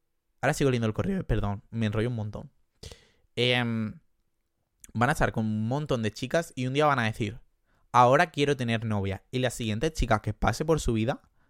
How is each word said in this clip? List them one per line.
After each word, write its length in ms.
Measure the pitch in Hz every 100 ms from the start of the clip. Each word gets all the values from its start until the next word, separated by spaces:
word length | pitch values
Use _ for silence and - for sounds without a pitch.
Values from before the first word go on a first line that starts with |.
| _ _ _ _
ahora 140 | 131
sigo 160 | 147 139
leyendo 160 | 123 110
el 80 |
correo, 300 | 107 180 190
perdón, 380 | - 110 104 101 -
me 160 | 113 110
enrollo 220 | 110 120
un 80 | 117
montón. 340 | 104 104 139 _ _ _ - - _ _ _ -
Em, 640 | 123 123 120 113 107 - _ _ _ _ _ _ _ _ -
van 180 | 113 123
a 20 |
estar 200 | 156 113
con 140 | 117 110
un 220 | 107 110
montón 340 | 139 151 127
de 100 | 110
chicas 400 | - 123 165 170 -
y 100 | 127
un 80 |
día 120 | 139 151
van 120 | 131
a 60 |
decir, 360 | 110 - 104 - - _ _ _ _
"Ahora 380 | 123 123 143 175
quiero 260 | 143 143 139
tener 280 | 117 113
novia", 380 | 113 104 98 95 _
y 80 | 127
la 120 | 127
siguiente 420 | - 113 107 160
chica 280 | - 127 107
que 140 | -
pase 300 | - - 110
por 160 | 160 156
su 120 | -
vida 280 | 113 110 - _ _